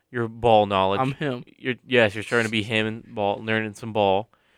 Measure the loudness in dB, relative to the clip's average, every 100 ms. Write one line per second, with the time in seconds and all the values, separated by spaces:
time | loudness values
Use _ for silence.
0 | _ -6 -6 -2 4 4 4 2 2 0
1 | -2 -4 -6 -8 -12 -12 -8 -8 0 2
2 | 2 0 -2 -2 0 -2 -2 -2 -2 -6
3 | -10 -4 -2 -2 -2 -2 -4 -8 -6 0
4 | 2 2 -2 _ _